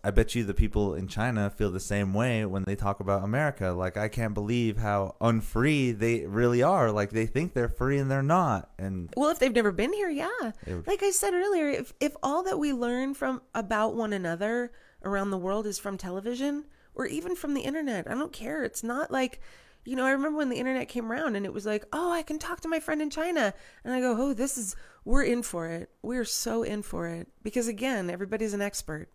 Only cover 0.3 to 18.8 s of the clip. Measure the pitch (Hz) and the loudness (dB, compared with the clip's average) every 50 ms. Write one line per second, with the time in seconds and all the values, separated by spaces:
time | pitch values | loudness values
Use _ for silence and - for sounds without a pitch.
0.3 | - 123 113 98 98 - 110 104 - 107 104 98 78 82 92 98 - 104 110 127 | 2 0 0 2 2 2 2 4 4 2 2 2 0 -2 -4 -4 -2 -2 0 0
1.3 | 117 107 101 101 104 - 107 101 90 92 - - 101 101 101 95 95 104 120 127 | 2 0 0 -2 0 0 0 0 0 -2 -2 -2 0 0 2 2 2 2 2 2
2.3 | 117 110 110 98 92 98 95 92 101 98 107 101 98 - 98 98 98 98 95 101 | 2 0 0 0 -2 -2 -2 -2 -2 0 0 -2 -2 -2 0 0 0 2 2 0
3.3 | 113 139 156 147 135 - 98 92 87 90 92 92 - 104 107 110 - - 117 107 | 0 0 0 0 -2 0 -2 -2 0 0 -2 -2 -2 -2 -4 -2 -2 -2 -2 -2
4.3 | 104 104 104 104 120 120 117 110 104 107 110 104 104 101 98 95 - - 110 117 | -2 -2 0 0 2 2 2 2 0 0 0 2 2 2 0 -2 -2 2 2 4
5.3 | 117 113 - - - 113 127 151 156 143 131 123 117 101 113 117 117 110 71 90 | 4 4 2 0 2 4 4 4 4 4 2 2 2 2 2 2 2 2 0 -2
6.3 | 98 113 120 120 120 120 123 160 196 180 127 113 104 104 101 101 107 110 110 110 | 2 4 4 6 6 6 6 6 6 6 4 4 4 2 0 2 2 0 0 2
7.3 | - 135 165 180 - 131 120 117 - - 120 131 143 139 135 135 135 135 135 143 | 0 0 -2 0 0 0 0 0 0 0 0 2 2 2 2 2 0 2 4 4
8.3 | 165 185 175 143 110 95 - - - - 95 95 95 92 87 82 - - 285 302 | 4 4 4 4 2 0 -2 -8 -10 -8 -6 -4 -4 -4 -6 -4 0 2 2 2
9.3 | - - 254 269 220 240 220 208 180 160 214 277 392 415 403 359 302 277 311 359 | 4 4 2 4 4 4 2 4 2 2 0 0 0 0 -2 -2 0 -2 -2 -2
10.3 | 466 494 320 226 - - - - 90 87 80 - 403 392 392 403 370 - - 403 | -4 -4 -4 -6 -6 -8 -8 -6 -6 -6 -2 -2 0 2 2 2 2 2 0 2
11.3 | 359 359 370 415 392 339 302 285 277 - 247 - - _ - - 196 - - 269 | 2 2 2 2 2 2 2 0 0 -2 -4 -8 -4 _ -2 -2 -2 -2 -2 0
12.3 | 285 339 370 381 - - 294 294 277 240 240 240 240 247 262 269 277 - 277 262 | 0 0 0 0 0 0 0 0 0 0 0 0 0 0 0 -2 -2 -2 -2 -2
13.3 | 262 240 - _ - - 208 190 226 214 214 220 - 226 220 214 208 196 180 170 | -2 -4 -8 _ -6 -6 -2 0 0 2 2 0 0 -2 -2 0 -2 -2 -2 -2
14.3 | 170 170 202 214 233 240 240 240 - - - - _ - - 190 202 196 196 202 | -2 -2 -2 0 0 -2 -2 -4 -8 -18 -20 -20 _ -10 -6 -2 -2 0 0 0
15.3 | 196 185 175 190 196 208 202 214 190 - - 202 190 185 - 185 180 196 196 233 | -2 -2 0 0 0 0 -2 -2 -6 -4 -6 -6 -6 -6 -6 -6 -6 -4 -4 -4
16.3 | 247 247 269 285 285 294 302 - - _ _ _ - - 262 - - 311 339 359 | -4 -2 -2 -2 -2 -4 -6 -10 -20 _ _ _ -6 -6 -4 -4 -4 -6 -4 -4
17.3 | 359 - - 285 285 269 - - 285 320 302 277 226 185 - - - 247 302 339 | -4 -4 -2 -2 -2 -2 -2 -2 -2 -2 -2 -2 -2 -4 -4 -4 -4 -4 -4 -6
18.3 | 330 - 220 240 302 320 254 - - - | -8 -10 -8 -6 -4 -4 -4 -4 -4 -6